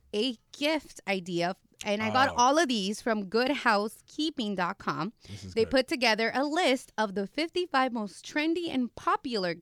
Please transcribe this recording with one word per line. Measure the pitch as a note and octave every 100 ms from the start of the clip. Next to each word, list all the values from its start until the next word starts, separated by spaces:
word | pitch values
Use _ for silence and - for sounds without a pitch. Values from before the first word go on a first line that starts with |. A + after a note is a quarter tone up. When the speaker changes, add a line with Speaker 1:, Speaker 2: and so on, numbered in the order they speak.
| _ G#3
Speaker 1:
a | B3+ A3+ _ -
gift | D4 D#4 - - -
idea, | G3 F3+ E3+ F3 F#3+ _ - G#3+
and | G#3
I | A3
got | B3+ C4+
Speaker 2:
Oh. | -
Speaker 1:
all | B3 D4+
of | D4+
these | A3+ F#3 G#3+
from | A#3+ G#3+ F#3+
good | A3 C4
housekeeping | C4+ A#3+ G3+ A3 - - - D#4 - G#3+ F#3
dot | F3 G3
com. | - C#3+ F#3 - -
Speaker 2:
This | G2+
is | F#2
Speaker 1:
They | G#3+ A3
Speaker 2:
good. |
Speaker 1:
put | C4+ C4
together | D4 A#3+ G#3+ A3+
a | B3+
list | D4 E4 D#4+ C4 - -
of | G#3+
the | G3 G3
fifty-five | - E4 F4+ F4+ C4+ C4
most | A#3 G#3 - -
trendy | D4 D#4+ E4+ E4+
and | B3+ A#3+ -
popular | E4+ G4 C#4 A3 F3 E3+